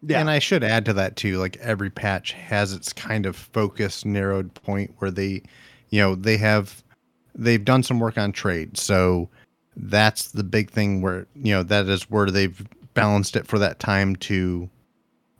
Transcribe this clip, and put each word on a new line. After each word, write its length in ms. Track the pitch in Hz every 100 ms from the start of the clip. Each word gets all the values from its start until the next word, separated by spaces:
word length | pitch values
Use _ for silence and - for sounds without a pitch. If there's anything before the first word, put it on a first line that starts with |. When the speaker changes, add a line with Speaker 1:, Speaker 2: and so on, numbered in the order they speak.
Speaker 1:
Yeah. 160 | 156 147
Speaker 2:
And 100 | 156
I 100 | 151
should 240 | - 180
add 200 | 113 113 107
to 80 |
that 220 | 98 95 -
too, 220 | 104 92
like, 200 | 92 -
every 320 | 117 104 98
patch 400 | - 104 92 -
has 400 | - - 104 101
its 180 | 95 -
kind 340 | - - 110 95
of 100 | -
focus 680 | - 113 101 - 101 -
narrowed 500 | 104 101 98 98 92 -
point 380 | - 98 101 -
where 140 | 98
they, 320 | 90 98 95 - - - _ _
you 80 | 104
know, 140 | 98 92
they 220 | 107 110
have, 460 | 107 107 98 - _ _ _ _ _ -
they've 280 | 117 113
done 200 | 101 131
some 160 | 123 123
work 180 | 113 113
on 140 | 101
trade. 460 | - 101 85 78 -
So 520 | - 95 92 90 87 _ _ _ _ -
that's 520 | 101 104 107 - -
the 120 | -
big 280 | 95 110 104
thing 300 | 113 101 95
where, 260 | 92 92 95 143
you 180 | 110
know, 100 | 98
that 240 | 85 104 95
is 220 | 95 -
where 220 | 107 98
they've 300 | 98 95 90 - - - -
balanced 400 | 104 104 98 120
it 100 | -
for 120 | 110
that 200 | 98 -
time 360 | - 98 98 92
to 500 | - 95 92 87 90 _ _ _ _ _ _